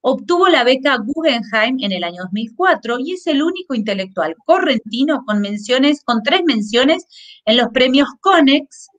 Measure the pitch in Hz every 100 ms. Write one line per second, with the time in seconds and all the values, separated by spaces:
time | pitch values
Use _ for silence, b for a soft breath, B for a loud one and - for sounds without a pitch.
0 | - 269 - 349 370 302 240 269 277 262
1 | 214 302 320 240 214 220 226 262 208 185
2 | 170 175 185 202 226 - 370 320 226 247
3 | 277 370 - 285 311 381 359 247 208 196
4 | 190 190 160 165 - 359 359 262 214 226
5 | 285 294 - 208 202 208 208 254 285 294
6 | - 226 226 359 349 226 208 233 262 339
7 | - B B B - 240 240 240 254 262
8 | 285 - 381 359 277 285 285 - -